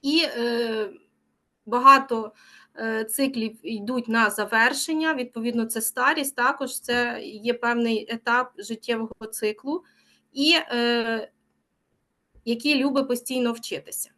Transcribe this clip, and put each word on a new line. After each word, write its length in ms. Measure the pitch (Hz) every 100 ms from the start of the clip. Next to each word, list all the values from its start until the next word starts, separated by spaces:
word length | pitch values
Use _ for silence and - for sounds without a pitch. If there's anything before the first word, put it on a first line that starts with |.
І, 220 | 277 311 311 233
е, 520 | 233 233 233 220 208 - _ _ _ _ _ _ -
багато, 640 | 240 269 269 262 226 214 _ - - - -
е, 280 | 226 220
циклів 540 | 220 - 269 254 220 220
йдуть 460 | - 220 202 254 240
на 220 | 233 214
завершення, 840 | 214 208 226 233 277 - 311 320
відповідно, 520 | 285 240 233 233 233 226
це 140 | 226
старість, 560 | 220 - 262 311 277 -
також 440 | 247 294 277 -
це 400 | - 240 240 233
є 320 | - 214 226
певний 520 | 233 240 240 233 226 -
етап 420 | 233 233 240 254 -
життєвого 680 | 403 220 - 226 226 - 220
циклу, 540 | - 214 214 269 339 - _ _ _ _
і, 220 | 262 294 339
е, 760 | - 240 240 240 226 226 - _ _ _ _ _ _ _ _ _ _ -
який 400 | 226 233 285 285
любить 240 | 277 269 269
постійно 440 | 247 - 254 240
вчитися. 580 | 233 - 143 - - -